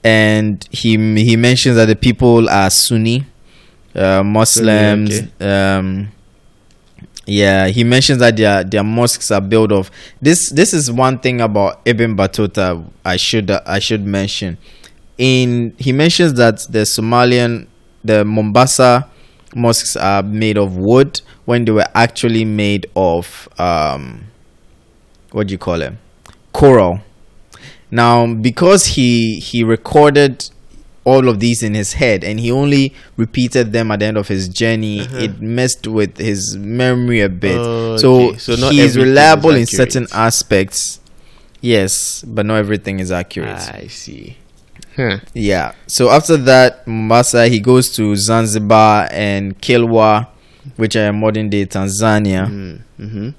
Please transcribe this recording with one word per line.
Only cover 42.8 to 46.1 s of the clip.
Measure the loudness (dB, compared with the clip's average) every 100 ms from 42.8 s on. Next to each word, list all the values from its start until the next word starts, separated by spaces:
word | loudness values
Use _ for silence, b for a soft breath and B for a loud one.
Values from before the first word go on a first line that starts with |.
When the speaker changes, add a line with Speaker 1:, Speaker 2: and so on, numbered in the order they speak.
| -6 -8
Speaker 1:
is | -6
accurate. | -6 -8 -10 -10 -12 -14
Speaker 2:
I | -16 -18
see. | -18 -18 -18 -20 -20 _ _ _ -20 -14 -6
Huh. | -4 -4 -8
Speaker 1:
Yeah. | -6 -2 -2 -4 -12 -10
So | 0
after | 4